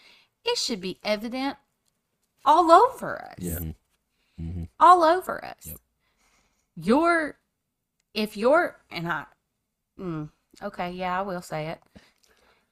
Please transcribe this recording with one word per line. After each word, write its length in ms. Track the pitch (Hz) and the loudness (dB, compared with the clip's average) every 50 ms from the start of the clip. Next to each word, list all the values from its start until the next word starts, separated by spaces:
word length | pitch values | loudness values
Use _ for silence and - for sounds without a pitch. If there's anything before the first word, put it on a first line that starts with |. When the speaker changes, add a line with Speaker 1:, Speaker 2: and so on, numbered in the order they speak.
| _ _ _ _ _ _ _ _ - | _ _ _ _ _ _ _ _ -6
Speaker 1:
it 140 | 466 480 - | -6 -4 -4
should 240 | - - 233 180 | -4 -6 -6 -6
be 180 | 190 185 180 _ | -8 -10 -10 _
evident 540 | - 208 214 208 226 233 247 262 269 277 - - _ _ _ _ _ _ _ _ _ _ _ _ _ _ _ _ - | -6 -6 -6 -6 -6 -8 -8 -6 -8 -8 -8 -10 _ _ _ _ _ _ _ _ _ _ _ _ _ _ _ _ 2
all 260 | 285 302 349 359 320 | 4 4 6 8 8
over 540 | 330 370 466 - - - 190 156 - - - | 8 8 8 6 0 -4 -10 -10 -10 -10 -12
us. 100 | - - - | -16 -14 -10
Speaker 2:
Yeah. 160 | - 85 85 - | -8 -8 -6 -6
Speaker 3:
Mm-hmm. 840 | 82 78 78 _ _ _ _ _ _ _ _ _ _ _ _ - 82 82 | -8 -10 -12 _ _ _ _ _ _ _ _ _ _ _ _ -12 -10 -8
Mm-hmm. 160 | 90 87 82 - _ - | -8 -8 -10 -8 _ 4
Speaker 1:
All 240 | 302 339 359 359 | 6 6 8 8
over 400 | 320 311 349 370 359 - - - - | 6 2 2 0 -2 -8 -10 -10 -10
us. 120 | - - _ - | -14 -18 _ -18
Speaker 3:
Yep. 140 | - - - _ _ _ _ _ _ _ _ _ _ _ _ _ _ _ _ _ _ - | -20 -20 -20 _ _ _ _ _ _ _ _ _ _ _ _ _ _ _ _ _ _ -18
Speaker 1:
You're, 640 | 170 151 190 240 302 339 339 339 330 302 285 - _ _ _ _ _ _ _ _ _ _ _ _ _ _ _ - | -6 0 2 2 4 4 2 2 0 -2 -6 -10 _ _ _ _ _ _ _ _ _ _ _ _ _ _ _ -8
if 220 | 220 214 208 - | -6 -6 -6 -4
you're, 400 | 202 226 247 302 349 330 - - _ _ - | 0 2 4 4 4 2 0 -6 _ _ -14
and 180 | - 170 165 170 | -12 -8 -6 -6
I, 160 | 160 147 - - _ _ _ _ _ _ _ _ _ _ _ _ _ - | -6 -6 -8 -14 _ _ _ _ _ _ _ _ _ _ _ _ _ -14
mm, 300 | 190 175 160 156 151 147 _ _ _ _ _ - | -10 -10 -8 -8 -10 -12 _ _ _ _ _ -14
okay, 300 | 196 202 - - 175 175 | -14 -14 -10 -10 -10 -10
yeah, 260 | 180 185 185 180 180 185 | -8 -8 -6 -6 -4 -4
I 40 | |
will 180 | 196 208 180 180 | -6 -6 -8 -10
say 260 | - - 160 156 156 160 | -10 -10 -10 -10 -8 -10
it. 120 | 175 - _ _ _ - _ _ _ _ _ _ _ _ _ _ _ _ _ _ | -12 -14 _ _ _ -20 _ _ _ _ _ _ _ _ _ _ _ _ _ _